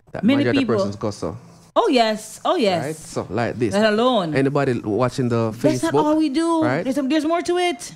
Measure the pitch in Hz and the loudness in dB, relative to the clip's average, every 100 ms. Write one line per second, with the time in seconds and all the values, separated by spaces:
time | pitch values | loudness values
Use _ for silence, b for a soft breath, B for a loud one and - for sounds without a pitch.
0 | - - 214 277 - 277 247 110 98 101 | -14 -2 2 2 2 2 2 0 0 -2
1 | 107 104 85 117 - - - - 440 262 | -6 -4 -8 -8 -14 -20 -6 0 2 4
2 | 220 214 - - 262 349 214 170 135 156 | 2 0 -8 -8 -2 2 2 0 -4 -8
3 | - 127 87 98 113 92 196 190 220 208 | -10 -8 -6 -4 -4 -2 0 2 2 2
4 | 247 240 175 139 135 143 135 120 104 104 | 2 2 0 0 2 2 0 -2 -2 0
5 | 123 - 123 117 113 113 302 - 330 415 | 0 0 -2 0 -2 0 0 0 0 2
6 | 302 311 311 262 330 330 240 247 254 262 | 2 2 2 0 0 2 2 0 -2 -2
7 | 269 311 294 330 339 349 349 302 - | 0 0 0 -2 -2 0 0 -4 -8